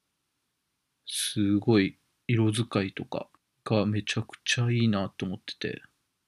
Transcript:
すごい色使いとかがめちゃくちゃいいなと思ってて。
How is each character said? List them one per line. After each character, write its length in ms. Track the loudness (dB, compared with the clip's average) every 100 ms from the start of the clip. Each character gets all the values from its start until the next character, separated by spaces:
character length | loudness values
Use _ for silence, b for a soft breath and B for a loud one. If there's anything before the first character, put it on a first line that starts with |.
| _ _ _ _ _ _ _ _ _ _ -12
す 520 | -8 -6 -2 2 2
ご 220 | 4 4
い 180 | 4 -2 _ _ 0
色 240 | 2 2
使 320 | 2 0 -2
い 100 | -2
と 120 | -4 -8
か 220 | -8 -10 _ _ _
が 220 | -2 0 2
め 180 | 0
ち 140 | -2 -4
ゃ 60 |
く 140 | -6 -8 -4
ち 160 | -2
ゃ 100 | 0
い 140 | 2 2
い 20 |
な 220 | 2 -2
と 160 | -6 -6
思 100 | -6
っ 40 |
て 180 | -10 -10
て。 240 | -8 -10 -14 _ _ _